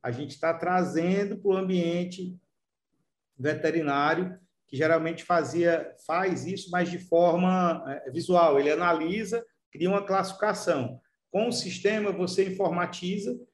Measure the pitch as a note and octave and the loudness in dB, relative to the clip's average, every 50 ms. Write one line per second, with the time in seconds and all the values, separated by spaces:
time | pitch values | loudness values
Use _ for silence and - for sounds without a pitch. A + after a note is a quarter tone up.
0 | - B2 A#2+ B2 D3 B2+ - - - E3 D#3+ E3 E3+ F3 F#3 F#3 F3+ - C#3 E3 | -6 -6 -6 -6 -8 -10 -8 -4 -2 -2 -2 -2 -2 0 2 2 0 0 0 0
1 | E3 F3+ F#3+ G3 G3+ G3 G#3 G3 - G3+ F#3 F#3+ F#3+ F#3 F#3 F3+ E3+ E3+ E3+ F3 | 0 2 0 0 0 -2 -6 -2 0 0 0 2 0 0 0 0 0 0 0 -2
2 | F3+ F3+ - F#3+ F3+ F3+ F3+ - _ _ _ _ _ _ _ _ _ _ _ _ | -4 -6 -8 -10 -10 -12 -12 -14 _ _ _ _ _ _ _ _ _ _ _ _
3 | _ _ _ _ _ _ _ - B2 D3 D#3+ D3+ D#3 D#3 D#3 E3+ D#3 C#3+ C#3 C#3+ | _ _ _ _ _ _ _ -4 -2 -2 -2 0 -2 0 0 0 0 0 2 2
4 | D3 D3+ E3 E3+ F#3 F#3 - - _ _ _ _ _ _ C#3+ C3 D#3 D#3 E3 D#3+ | 2 2 2 0 -2 -6 -8 -14 _ _ _ _ _ _ -4 -2 2 2 2 2
5 | D#3+ E3 E3 - - - F3+ E3 D3+ A#2+ C#3 E3+ E3+ E3+ E3 D#3 - - - _ | 0 -2 -6 -8 -2 0 0 0 0 0 0 2 2 2 2 2 -2 -8 -14 _
6 | - - D#3+ F3 F#3+ F#3+ E3+ C3 B2 E3+ F#3+ - - - F3 F3+ F3+ F3 F3 F3 | -8 -4 -2 0 0 -2 -2 -4 -6 -8 -8 -8 -8 -4 -2 -2 -2 -2 -4 -8
7 | - - E3+ E3+ F3 F3 D#3+ F3 F3+ F#3 F#3 F#3 F3+ E3+ D#3+ E3+ - C#3 C3+ - | -2 2 4 6 6 6 4 4 4 2 4 4 2 2 0 -2 -6 -10 -10 -10
8 | - C3+ B2 E3+ E3 - F3+ F3 E3 D#3 C#3+ C#3 C#3 D3 D3+ D#3 F3+ F3 E3 D#3 | -10 -8 -8 -6 0 4 6 6 8 8 6 6 4 4 2 2 2 2 2 2
9 | D#3+ E3 F#3+ A3 A3 F#3 D#3 D3+ - _ _ _ _ _ _ D3 E3+ F3+ G3 G3+ | 0 -2 -2 -4 -4 -4 -6 -6 -6 _ _ _ _ _ _ -2 0 0 0 0
10 | G3 F#3 F#3+ F#3+ F#3 F#3+ - - G#3 G#3+ G3 G3 - F3+ D#3+ C#3 A#2+ - - - | 0 0 0 0 0 -2 -4 -2 0 0 0 0 0 0 0 0 -2 -4 -8 -14
11 | _ _ _ _ _ _ - G3 A3+ A#3+ - - - F#3 F3+ - - G3+ A3 G#3+ | _ _ _ _ _ _ -2 0 0 0 -2 -4 -6 -6 -8 -2 0 0 0 2
12 | G#3 G3+ F3+ F3+ F3+ - - G3 F#3+ F#3+ F#3 - G3 E3 E3+ F3 F3 E3 - - | -2 -2 -2 -2 -4 -2 0 0 0 0 0 0 0 0 0 0 -2 -4 -6 -8
13 | F3+ F3+ G3+ G#3 G3+ A#3+ B3 - - _ | -6 -4 -4 -4 -4 -6 -8 -8 -12 _